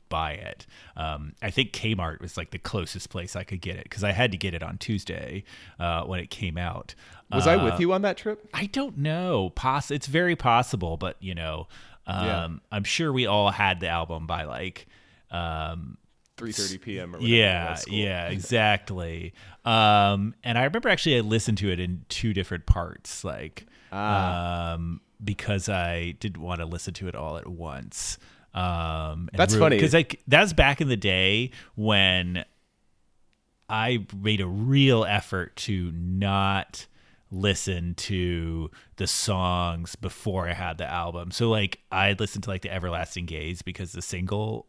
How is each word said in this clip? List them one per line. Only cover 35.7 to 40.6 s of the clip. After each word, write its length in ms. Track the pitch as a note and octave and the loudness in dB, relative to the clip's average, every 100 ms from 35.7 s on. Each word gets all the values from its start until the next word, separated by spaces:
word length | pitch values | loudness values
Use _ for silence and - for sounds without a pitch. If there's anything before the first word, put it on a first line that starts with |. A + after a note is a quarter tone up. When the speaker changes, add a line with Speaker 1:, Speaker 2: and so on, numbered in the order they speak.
| G2 F2 | -2 -2
Speaker 1:
not 960 | E2+ F2 F#2 G2 G2 G2 G2 - - - _ _ _ _ | -2 -2 0 2 4 2 0 -4 -12 -18 _ _ _ _
listen 600 | F#2+ G2+ F#2 - F2+ E2+ E2+ | 0 2 2 0 -2 -2 -4
to 760 | - F#2+ F2 E2+ E2 E2 D#2 - - - | -2 0 0 0 -2 -4 -6 -10 -20 -6
the 100 | - | -2
songs 880 | - - F#2+ F2+ F2+ F2 E2+ E2+ - | 0 0 0 2 0 0 -2 -8 -8
before 500 | F2+ - G#2+ F#2 F2 | -10 -6 -4 -2 -2
I 40 | |
had 240 | E2+ | -2